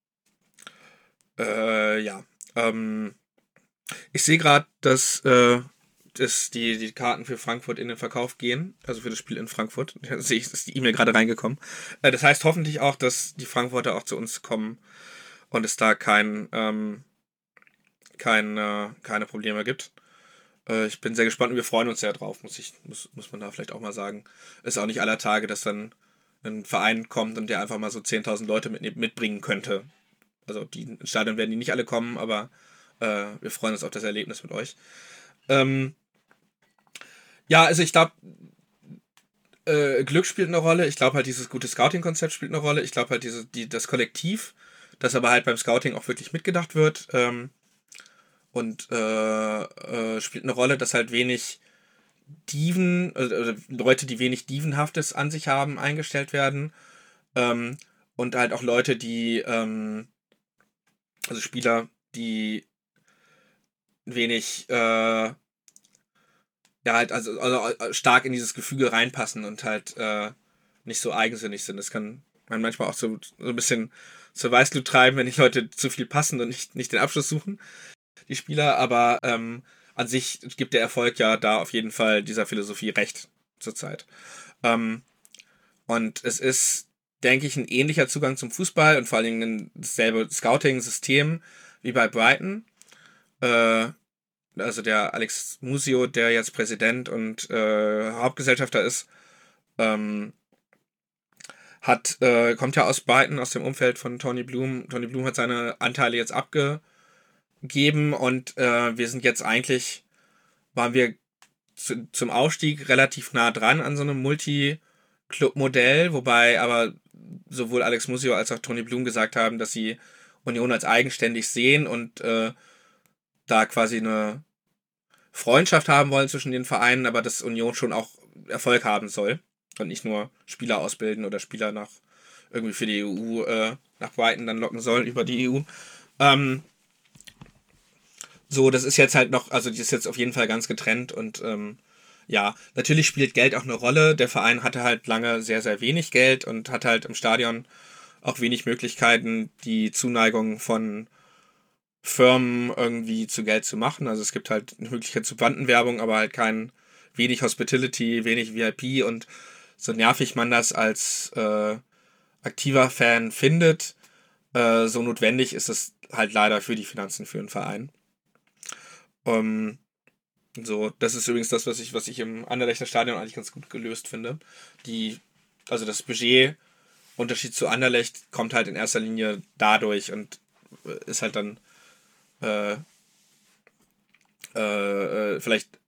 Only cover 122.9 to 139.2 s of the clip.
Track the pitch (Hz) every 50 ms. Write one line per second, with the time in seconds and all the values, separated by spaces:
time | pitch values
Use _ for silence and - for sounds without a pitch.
122.9 | _ _ _ _ _ _ _ _ _ _ _ - 117 110 110 - - 117 113 110
123.9 | 117 110 110 110 110 107 107 107 110 143 - _ _ _ _ _ _ _ _ _
124.9 | _ _ _ _ _ _ _ _ - - - 117 123 151 185 - - 151 - -
125.9 | 143 143 143 143 139 135 139 135 - 135 - 135 127 127 123 - 127 98 120 120
126.9 | 127 131 127 117 117 117 110 120 - - - 120 113 113 113 120 120 - 127 113
127.9 | 82 113 110 - - _ _ _ - - - - - 113 - 123 123 120 - 110
128.9 | 107 101 107 101 - 107 101 104 131 160 _ _ _ _ _ _ - - 107 82
129.9 | 101 - - 113 107 104 107 - _ _ _ - - - 123 117 110 95 78 101
130.9 | - - 110 107 104 110 107 98 104 98 - - - 110 110 107 104 107 104 -
131.9 | - _ _ _ _ _ _ - - - _ _ - 117 113 110 95 - 117 110
132.9 | 104 104 104 101 92 101 113 113 113 113 107 - 113 110 110 113 127 - _ _
133.9 | _ - 113 - - 123 113 113 113 - 120 113 110 113 117 - 117 117 117 123
134.9 | 117 123 110 117 123 123 113 120 127 120 127 127 131 139 151 - - - - -
135.9 | - - - _ _ - 139 143 135 139 139 131 131 139 - _ _ _ _ _
136.9 | _ _ _ _ _ - - - - - - - _ _ _ _ _ _ _ _
137.9 | _ _ _ _ _ - - - - _ _ - 143 135 131 131 131 127 127 135
138.9 | - 143 143 - - 139